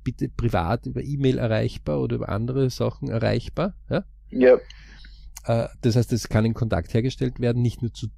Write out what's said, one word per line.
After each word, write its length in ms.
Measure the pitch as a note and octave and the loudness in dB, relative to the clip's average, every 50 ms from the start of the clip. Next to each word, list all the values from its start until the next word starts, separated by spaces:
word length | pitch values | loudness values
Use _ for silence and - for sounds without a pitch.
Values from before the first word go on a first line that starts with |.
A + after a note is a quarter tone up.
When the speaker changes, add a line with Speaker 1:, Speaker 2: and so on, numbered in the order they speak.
| - | -6
Speaker 1:
bitte 260 | C3 - - - - | -6 -4 -4 -6 -6
privat 560 | - - A#2 A#2 - F#2 E2 F2 A#2 B2+ - | -4 -2 0 2 2 2 2 0 -2 -2 -4
über 180 | C3 B2+ B2+ C3+ | -6 -6 -6 -6
E-Mail 340 | C#3 C#3+ C#3 C#3 C3 C3 | -4 -4 2 2 2 2
erreichbar 640 | A#2+ A#2+ A2 A2 A2 A2+ A2+ - - - D3+ D3 C#3 | 2 0 0 0 0 0 -2 -4 -6 -4 -4 -2 -2
oder 140 | B2 A2+ B2 | 0 -2 -2
über 140 | A#2 A2 - | -4 -2 -4
andere 400 | F#2+ G#2+ A2+ B2 B2+ C#3 C3+ B2+ | -2 -2 -2 -2 0 0 0 0
Sachen 400 | - - A2+ A2+ - - C#3 C3+ | 0 0 -2 -2 -2 -4 -6 -4
erreichbar, 640 | - A2+ A2+ G#2+ G#2+ A#2 - - - C3+ E3+ G3+ - - - - | -2 0 2 2 2 0 -2 -4 -4 -2 -2 -2 -4 -8 -6 -4
ja? 160 | B2 F3+ - - - - - - | -4 -4 -4 -6 -18 -20 -18 -8
Speaker 2:
Ja. 280 | - B3+ B3+ - - - - - - - - - - - - - - - - - - - - | 0 6 8 8 8 8 4 -8 -20 -20 -20 -20 -20 -20 -20 -20 -20 -18 -18 -18 -18 -10 -2
Speaker 1:
Äh, 200 | - A#2 A#2 - - - - | 0 0 0 0 -2 -6 0
das 140 | - B2 A2 | 2 4 4
heißt, 160 | A#2+ A2+ - | 4 2 2
es 160 | B2 A2+ - | 0 -2 -2
kann 160 | - - A2 A2 | 0 2 2 2
ein 120 | A2+ A2+ | 2 0
Kontakt 400 | - A#2+ G#2+ G2 E2 E2 - - | 0 -2 0 0 -2 -2 0 -2
hergestellt 440 | A2+ A#2 C3 - - C3 B2 - - | 0 0 0 -2 -2 -4 -4 -2 -2
werden, 220 | B2 A#2+ A#2 B2 | 0 0 2 2
nicht 220 | B2 A#2 - - B2 | 0 0 0 -2 -6
nur 100 | A2+ - | -6 -6
zu 140 | - A2+ G#2+ - | -6 -10 -10 -10